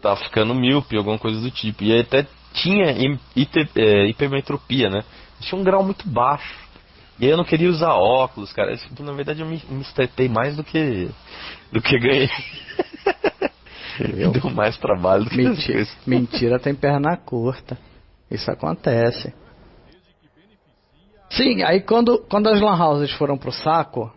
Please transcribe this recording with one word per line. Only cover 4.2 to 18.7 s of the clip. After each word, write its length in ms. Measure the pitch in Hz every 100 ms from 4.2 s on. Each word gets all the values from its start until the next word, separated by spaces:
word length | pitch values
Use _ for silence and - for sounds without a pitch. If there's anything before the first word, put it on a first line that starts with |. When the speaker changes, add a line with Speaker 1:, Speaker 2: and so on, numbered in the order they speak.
| 139 139 - 143 - 127 110
Speaker 1:
né? 160 | 95 - - - -
Tinha 180 | - 185
um 40 |
grau 200 | 190 196
muito 220 | 196 196 208
baixo. 560 | 120 127 147 - - - - _ - - -
E 60 | 123
aí 60 |
eu 60 | 160
não 80 | 175
queria 240 | 160 175
usar 240 | 165 165
óculos, 580 | 120 98 127 131 - 98
cara. 220 | - 101
Isso, 120 | 117 - 131
na 120 | 143
verdade, 260 | 143 143 151
eu 60 | 160
me, 140 | 165 -
me 120 | 135
estrepei 460 | 139 - 123 - 131
mais 300 | 113 131 147
do 80 | 151
que, 420 | 160 151 104 90 - - - - - -
do 100 | 110
que 160 | - 131
ganhei. 320 | 117 139 135
<laughs> 920 | - - - - - - - - - - - - _ - - - - -
Speaker 2:
Viu? 180 | 95 117
Speaker 1:
Deu 180 | 123 -
mais 260 | 120 107 -
trabalho 460 | - 98 90 98
do 60 | 113
que 100 | -
as 60 | 127
Speaker 2:
Menti-, 240 | 214 -
Speaker 1:
coisas. 240 | - 107 - -
Speaker 2:
mentira 540 | 127 120 - 120 123
tem 160 | 143 143
perna 400 | 143 143 147 175
curta. 640 | - 123 117 131 - 131 - - _ _ _
Isso 220 | 104 -
acontece. 840 | - 156